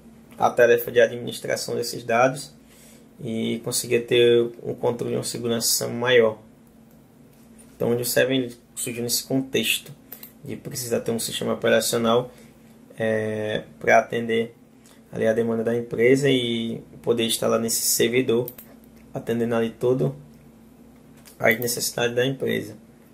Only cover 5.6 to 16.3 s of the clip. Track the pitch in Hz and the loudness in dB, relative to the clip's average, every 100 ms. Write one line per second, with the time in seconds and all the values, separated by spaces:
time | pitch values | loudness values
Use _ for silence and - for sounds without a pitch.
5.6 | 113 - 120 120 123 127 110 107 - - | 0 -2 -2 -2 4 6 6 2 -12 -20
6.6 | - - - - - - - - - - | -20 -20 -20 -20 -20 -20 -20 -20 -20 -20
7.6 | - - 117 120 123 - 127 135 120 120 | -20 -6 -2 -2 0 2 2 2 -2 -8
8.6 | - - - 117 120 - - - 131 123 | -18 -10 -10 -6 -4 -4 -2 -2 0 -2
9.6 | 113 - - - - - - - 127 107 | 0 -2 -6 -20 -20 -20 -20 -18 -14 -12
10.6 | - 127 120 113 - 117 - - 117 110 | -10 -8 -4 -2 -2 -4 -4 -6 -4 0
11.6 | 113 113 113 120 117 117 123 - - - | 2 2 2 0 2 2 0 -10 -20 -20
12.6 | - - - - 110 110 107 107 107 110 | -20 -20 -20 -4 -2 0 -2 -4 -4 -4
13.6 | - - 117 113 110 117 117 113 113 - | -8 -6 4 4 4 -4 -2 -2 -2 -8
14.6 | - _ - - - 113 110 110 117 113 | -20 _ -20 -20 -14 -2 0 2 0 0
15.6 | 113 120 120 113 117 135 143 | 0 -2 -4 2 4 4 4